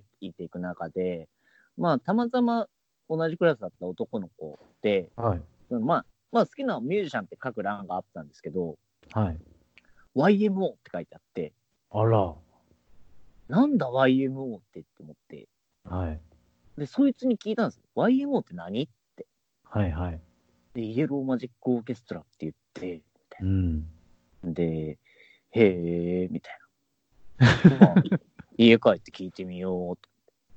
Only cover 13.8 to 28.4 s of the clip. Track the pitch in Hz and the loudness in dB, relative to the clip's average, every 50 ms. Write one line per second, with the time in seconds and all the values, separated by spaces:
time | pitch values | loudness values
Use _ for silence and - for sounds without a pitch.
13.8 | 139 123 123 131 135 131 131 131 135 131 135 135 135 127 110 90 - _ - 82 | 6 6 8 8 8 8 6 6 4 0 -2 -6 -8 -8 -10 -12 -16 _ -18 -18
14.8 | 78 _ _ - - 76 76 - _ - 76 69 50 - _ _ _ _ _ _ | -18 _ _ -20 -20 -20 -20 -20 _ -20 -20 -20 -20 -20 _ _ _ _ _ _
15.8 | - 92 90 90 90 80 78 78 - _ _ _ _ _ _ _ _ - - 147 | -12 -8 -6 -4 -4 -4 -6 -8 -12 _ _ _ _ _ _ _ _ -18 -12 -10
16.8 | 147 - - 247 285 277 240 - 247 262 226 - - 214 214 - 214 127 - _ | -10 -4 0 0 2 2 0 -2 -2 -2 -2 -2 -4 -4 -2 -2 -2 -2 -4 _
17.8 | _ _ _ 117 160 233 262 269 285 285 269 190 - - 87 85 82 90 101 120 | _ _ _ 0 2 2 2 2 0 0 -2 -2 -2 -6 -10 -14 -10 -6 -6 -6
18.8 | 147 - _ _ _ _ _ - - - _ _ _ _ _ _ _ _ - 107 | -6 -6 _ _ _ _ _ -20 -20 -20 _ _ _ _ _ _ _ _ -4 -2
19.8 | 101 87 78 82 90 87 82 82 - _ _ _ _ _ _ _ _ _ - 120 | -2 -2 -2 -4 -6 -6 -8 -10 -14 _ _ _ _ _ _ _ _ _ -10 -10
20.8 | 113 110 113 127 156 143 139 143 135 131 131 117 127 123 _ _ - 131 123 120 | -8 -4 -2 -2 -2 -2 -2 -4 -4 -4 -4 -4 -6 -10 _ _ -2 -2 -2 -2
21.8 | 113 131 120 - _ - 90 82 - _ _ _ 78 80 - _ _ _ - - | -4 -6 -10 -10 _ -12 -12 -12 -12 _ _ _ -10 -10 -10 _ _ _ -16 -12
22.8 | 90 92 87 80 - _ _ _ _ _ - - 95 95 98 95 90 85 80 78 | -10 -10 -10 -12 -16 _ _ _ _ _ -12 -6 -2 0 0 0 0 0 -2 -4
23.8 | 80 80 - - _ _ _ _ _ _ _ - - 87 80 90 85 82 - - | -6 -10 -16 -20 _ _ _ _ _ _ _ -12 -10 -6 -4 -2 -2 -2 -2 -4
24.8 | 78 78 - - _ _ _ _ - _ _ _ _ _ - 120 113 98 90 87 | -6 -8 -10 -14 _ _ _ _ -20 _ _ _ _ _ 2 2 4 4 2 0
25.8 | 85 85 87 85 85 87 90 90 90 85 78 - - - - - _ _ _ _ | -4 -4 -2 -2 -2 -2 -2 -2 -4 -4 -6 -10 -12 -14 -18 -20 _ _ _ _
26.8 | _ _ _ _ _ _ _ - - - - - 127 117 - - - 165 139 - | _ _ _ _ _ _ _ -20 -20 -12 2 4 6 6 6 8 8 6 10 10
27.8 | 196 - - 180 - - 190 - - _ _ - | 8 8 8 4 2 2 -2 -6 -6 _ _ -20